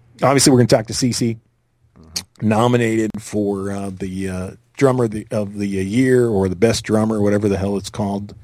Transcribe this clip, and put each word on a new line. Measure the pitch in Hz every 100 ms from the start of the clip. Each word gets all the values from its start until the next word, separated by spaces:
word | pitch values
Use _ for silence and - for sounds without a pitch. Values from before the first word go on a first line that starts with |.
| _ -
obviously, | 127 139 147
we're | 127
gonna | 117
talk | 131 110
to |
C | - 127
C, | 113 120 113 _ _ _ _ _ _ 80 80 - -
nominated | 107 107 120 123 113 110 110 104
for, | - 104 101 98 98
uh, | 98 98
the, | 92 95 92 95
uh, | 92 92 - _ -
drummer | 139 127
of | 117
the, | 104 104
of | 110 101 104
the | 101
year | 95 95 113 131 127 120
or | 101 95
the | 87
best | 113 110
drummer, | - 107 110 110
whatever | 101 104 104
the | 95
hell | 98 98
it's | 95
called. | - 104 101 104 -